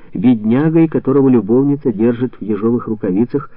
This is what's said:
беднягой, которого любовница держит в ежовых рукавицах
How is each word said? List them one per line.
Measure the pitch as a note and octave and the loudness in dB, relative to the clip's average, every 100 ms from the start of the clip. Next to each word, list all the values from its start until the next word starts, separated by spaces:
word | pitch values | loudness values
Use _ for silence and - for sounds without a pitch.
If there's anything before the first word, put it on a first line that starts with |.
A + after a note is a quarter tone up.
| - | -8
беднягой, | - A#2 A#2 A2 B2+ D#3+ E3 E3 | -2 2 2 2 0 2 2 2
которого | B2+ C3+ C#3 C3+ | 0 0 2 4
любовница | B2 F#2+ B2 C#3+ C#3+ C#3 | 2 2 2 2 0 -2
держит | G2 A#2 A#2 B2 - | 0 0 0 -4 -6
в | |
ежовых | G2+ G2+ A2+ A#2 - | -6 -4 -2 -2 -4
рукавицах | G#2+ G2+ F#2+ B2 C#3+ - | -6 -4 -2 -2 -4 -8